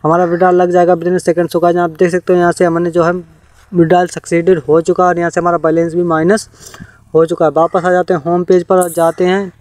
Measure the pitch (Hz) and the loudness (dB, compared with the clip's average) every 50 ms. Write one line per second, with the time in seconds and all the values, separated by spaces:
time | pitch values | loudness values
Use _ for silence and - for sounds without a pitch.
0 | - 156 165 175 180 170 175 170 185 185 180 180 180 175 175 180 175 170 180 165 | 2 2 2 2 0 0 0 0 2 2 4 2 2 2 2 2 4 2 2 0
1 | 156 180 185 180 - 180 160 170 175 - - 170 165 175 170 175 175 170 156 - | 0 -2 -2 0 0 -2 0 0 -2 -2 -2 0 0 2 0 0 -2 -4 -2 -2
2 | 185 175 175 180 _ - 180 180 175 175 165 - 180 170 165 170 175 175 160 175 | -2 0 0 -4 _ 0 0 2 2 0 0 0 0 0 0 -2 -4 -2 0 0
3 | 165 170 175 185 170 - - _ _ _ _ - - _ 196 175 165 160 180 175 | 0 0 -2 -4 -10 -16 -20 _ _ _ _ -20 -20 _ 0 0 2 4 2 0
4 | 185 175 - 170 - - 185 170 165 180 185 160 131 143 151 165 160 - 175 - | 0 -2 -6 -14 -6 -2 -2 0 2 2 0 0 0 0 0 2 2 0 0 2
5 | 180 180 175 175 175 170 - 180 170 175 170 165 160 160 160 165 165 170 156 175 | 2 0 0 0 -4 -2 -2 -2 -2 0 -2 0 0 0 0 0 -2 -2 -2 -4
6 | 175 170 160 156 160 175 214 220 - _ _ _ - - - - - - _ _ | -2 -2 -2 0 0 0 0 -2 -4 _ _ _ -20 -20 -20 -20 -20 -20 _ _
7 | _ _ - 160 165 160 170 - 170 151 143 156 165 170 - 185 170 180 180 180 | _ _ 0 0 0 0 0 -2 -2 0 2 0 -2 0 0 -2 0 0 0 0
8 | 180 - 185 165 135 170 175 175 175 - 185 180 175 _ 196 185 180 175 165 170 | 0 -2 -4 -4 -2 -2 -2 -2 0 2 2 0 2 _ 0 0 0 -2 -2 0
9 | 165 165 165 - 180 180 185 196 196 185 _ _ | 0 0 0 0 -2 0 0 -2 -4 -8 _ _